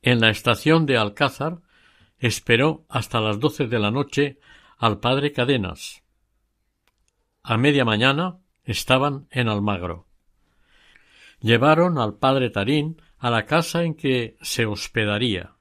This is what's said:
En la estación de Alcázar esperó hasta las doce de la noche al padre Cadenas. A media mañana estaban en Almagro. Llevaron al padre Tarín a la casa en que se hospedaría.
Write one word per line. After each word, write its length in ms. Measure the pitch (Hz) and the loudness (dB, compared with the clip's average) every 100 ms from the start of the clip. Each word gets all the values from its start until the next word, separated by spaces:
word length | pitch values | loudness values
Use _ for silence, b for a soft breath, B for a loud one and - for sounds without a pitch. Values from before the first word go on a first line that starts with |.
En 180 | - 123 | 2 2
la 100 | 113 | 2
estación 560 | 107 - 113 151 160 | 2 -2 0 2 2
de 120 | 151 120 | 4 2
Alcázar 640 | 104 101 143 - 147 170 b b b b b b | 0 0 -2 -2 -8 -8 b b b b b b
esperó 680 | 123 - - 117 147 151 _ | -4 -4 0 2 2 -2 _
hasta 320 | 123 - 117 | -6 -4 -2
las 180 | 107 104 | -2 0
doce 280 | 147 - 123 | -2 -2 -4
de 120 | 117 | -2
la 120 | 104 | 0
noche 480 | 127 139 - 143 - b b b b | -2 -2 -2 -2 -4 b b b b
al 220 | 117 101 | -2 0
padre 320 | 120 135 143 | 0 0 -2
Cadenas. 720 | 143 123 131 90 82 - - _ _ _ _ _ _ _ _ _ _ _ _ _ _ | -2 0 0 -2 -8 -16 -18 _ _ _ _ _ _ _ _ _ _ _ _ _ _
A 140 | - 113 | -4 2
media 280 | 139 143 | 2 2
mañana 540 | 117 107 127 139 180 170 _ _ | 2 2 2 2 -4 -8 _ _
estaban 640 | - 104 - 131 143 139 - | -8 -8 2 2 2 -4 -8
en 160 | 131 117 | -4 -2
Almagro. 600 | 104 104 95 87 85 _ _ _ _ b b b b b b b b b b | 0 -2 -2 -6 -8 _ _ _ _ b b b b b b b b b b
Llevaron 580 | 110 117 139 156 180 156 | 2 4 6 4 4 2
al 180 | 110 | -2
padre 340 | - 131 135 120 | 0 0 2 0
Tarín 520 | 104 101 151 151 160 b b | -2 0 0 -2 -10 b b
a 120 | 123 | -2
la 160 | 117 | -2
casa 380 | - 160 165 170 | 2 0 0 -2
en 120 | 170 | -4
que 420 | 156 139 127 113 _ | -2 -2 0 -2 _
se 240 | - - | -8 -2
hospedaría. 920 | 113 101 - 113 104 104 123 92 87 _ | -2 -4 -6 -4 -2 0 -2 -2 -8 _